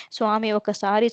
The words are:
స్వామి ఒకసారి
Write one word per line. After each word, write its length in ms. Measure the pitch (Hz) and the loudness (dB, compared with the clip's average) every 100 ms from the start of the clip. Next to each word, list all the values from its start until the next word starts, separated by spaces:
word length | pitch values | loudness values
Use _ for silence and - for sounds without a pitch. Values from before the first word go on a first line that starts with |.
| - | -16
స్వామి 400 | - 220 220 220 | -4 0 0 0
ఒకసారి 580 | 208 208 202 196 214 233 | 0 -2 -2 0 2 2